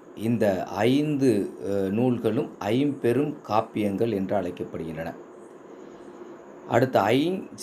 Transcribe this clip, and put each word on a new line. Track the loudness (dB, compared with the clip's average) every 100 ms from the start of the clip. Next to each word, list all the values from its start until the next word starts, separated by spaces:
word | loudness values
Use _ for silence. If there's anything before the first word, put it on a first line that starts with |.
| -18 -4
இந்த | 0 4 4 2
ஐந்து, | 0 2 4 4 2 2 4 4 0 -4 -4
அ, |
நூல்களும் | 0 0 2 2 2 0 0 -2 -4
ஐம்பெரும் | 0 2 2 0 2 2 0 -4 0
காப்பியங்கள் | 0 0 0 0 0 0
என்று | 0 0 0
அழைக்கப்படுகின்றன. | -2 -6 -8 -8 -8 -6 -8 -10 -16 -20 -20 -20 -20 -18 -18 -18 -18 -16 -16 -16 -18 -14 0
அடுத்த | 2 4 4
ஐ-, | 4 4 2 -2 -6 -4